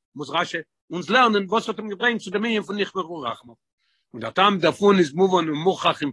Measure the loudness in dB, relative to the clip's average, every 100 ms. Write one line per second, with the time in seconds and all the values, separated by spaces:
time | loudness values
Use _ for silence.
0 | _ -14 -6 -4 -4 -6 -12 _ _ -8
1 | 0 4 4 2 0 -2 -2 -8 -8 -4
2 | -2 -2 -4 -4 -2 -2 -4 -6 -4 -4
3 | -8 -8 -8 -8 -14 -20 _ _ _ _
4 | _ -10 -6 2 2 4 0 2 4 4
5 | 4 2 2 2 0 0 0 0 -2 -2
6 | -6